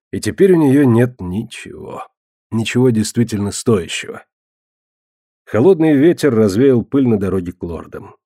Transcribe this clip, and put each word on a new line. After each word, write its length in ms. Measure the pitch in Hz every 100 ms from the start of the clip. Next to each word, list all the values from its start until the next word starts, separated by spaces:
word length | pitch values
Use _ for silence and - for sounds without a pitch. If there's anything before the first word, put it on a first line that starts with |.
| _
и 80 | 95
теперь 340 | 107 - 190
у 40 | 170
неё 260 | 143 139
нет 360 | 135 117 123 -
ничего. 880 | 90 98 123 - - - 95 - - _ _ _ _
Ничего 380 | 110 107 123 127
действительно 640 | 110 107 120 117 104 101
стоящего. 720 | - - 104 - - - - - _ _ _ _ _ _ _ _ _ _ _ -
Холодный 500 | 107 165 170 160 143
ветер 380 | 165 170 147
развеял 500 | 110 107 98 139 123
пыль 240 | - 139 127
на 100 | 104
дороге 340 | 95 95 87
к 100 | -
лордам. 520 | 85 80 - - - _